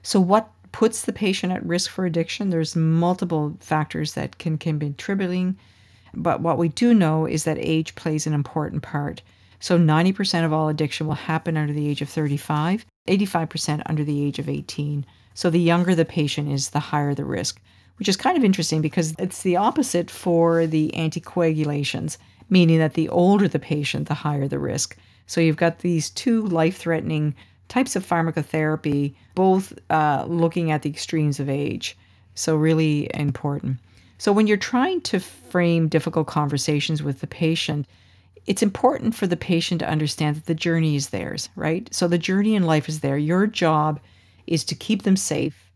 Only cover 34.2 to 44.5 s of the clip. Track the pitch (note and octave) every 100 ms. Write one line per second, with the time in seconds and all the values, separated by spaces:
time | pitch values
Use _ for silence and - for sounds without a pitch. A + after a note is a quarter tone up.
34.2 | - G3+ G#3+ G#3 - B3 C4+ F#4 - F#3
35.2 | - - - F3+ F3 E3 D#3+ D#3+ D#3+ D#3+
36.2 | D3 D#3 D3 C#3+ - D3 C#3+ D3+ C#3+ C3+
37.2 | - - E3 E3 - D3 C#3 _ _ _
38.2 | _ - - F#3+ G#3 - B3+ C#4 - -
39.2 | F#3 E3+ - E3+ - E3+ - D#3 D3+ -
40.2 | D3+ D3+ - D#3+ F3 E3 D#3+ C#3+ C3 F#2+
41.2 | - - - - D#3 E3 - - F3 F3
42.2 | E3 F#3+ G#3 G#3+ E3+ D#3 C#3+ D#3 C#3 C#3
43.2 | D3+ F3+ G#3 - E3 D#3 D#3 D3+ - _
44.2 | _ _ -